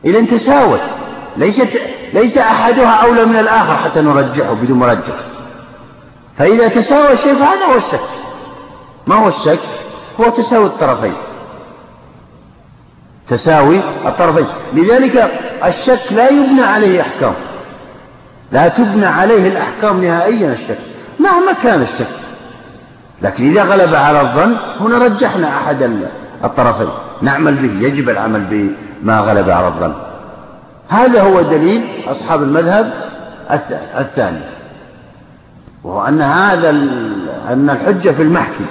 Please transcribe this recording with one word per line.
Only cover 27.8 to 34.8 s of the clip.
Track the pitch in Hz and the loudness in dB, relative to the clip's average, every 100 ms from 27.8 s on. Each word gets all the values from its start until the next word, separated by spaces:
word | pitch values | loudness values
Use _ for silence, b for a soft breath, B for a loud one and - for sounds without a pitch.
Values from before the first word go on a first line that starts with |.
| 123 | -2
يجب | 143 123 | 0 -2
العمل | 101 110 107 | -2 -2 -4
بما | 95 104 101 - - - 107 110 | -2 -2 -2 -4 -14 -6 0 0
غلب | 104 104 92 | 2 2 2
على | 87 90 | 2 0
الظن. | 82 85 - - - - - - - - - - | -2 -4 -6 -14 -16 -18 -20 -20 -20 -20 -20 -4
هذا | 202 254 233 | 2 4 4
هو | 196 185 | 4 4
دليل | 156 156 160 226 233 - - | 4 2 2 0 -4 -10 -8
أصحاب | 139 - 160 | -8 -4 -2
المذهب | 143 151 170 202 226 - - - - - - | 0 0 2 2 0 -6 -12 -16 -18 -20 -6
الث-، | - - 123 - 113 | -6 -4 -10 -8 -8
الثاني، | 135 - 110 80 - - - - | -6 -4 -4 -4 -14 -18 -20 -20